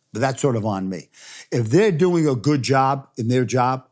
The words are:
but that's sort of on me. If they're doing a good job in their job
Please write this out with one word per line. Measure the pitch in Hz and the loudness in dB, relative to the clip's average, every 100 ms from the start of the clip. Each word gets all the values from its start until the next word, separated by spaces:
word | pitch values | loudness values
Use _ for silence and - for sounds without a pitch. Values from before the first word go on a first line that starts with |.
| _ | _
but | 107 | -4
that's | 135 127 | -4 -2
sort | 143 113 | -2 0
of | 104 | -2
on | 95 95 | -4 -4
me. | 87 - - - - - | -8 -12 -20 -20 -20 -6
If | 139 110 | -4 2
they're | 147 214 | 2 4
doing | 156 180 170 151 | 2 2 2 0
a | |
good | 123 139 147 | 0 0 0
job | 113 135 135 139 - - | 2 2 2 0 -6 -6
in | 113 | 0
their | 127 120 | 0 0
job | 127 123 131 - | 0 0 -2 -8